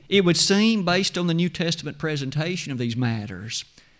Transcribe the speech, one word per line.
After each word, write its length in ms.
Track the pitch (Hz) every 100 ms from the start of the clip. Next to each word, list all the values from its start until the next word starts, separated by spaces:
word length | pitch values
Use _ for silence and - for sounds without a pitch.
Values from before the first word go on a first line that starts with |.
| -
It 160 | 196
would 120 | 175 165
seem, 480 | - 196 220 220
based 320 | 175 98 101 175
on 120 | 175
the 60 |
New 140 | 165 175
Testament 480 | - 170 165 147 147
presentation 760 | 160 147 135 147 165 185 143
of 60 | 127
these 180 | 120 117
matters, 680 | 120 113 104 92 110 - - - _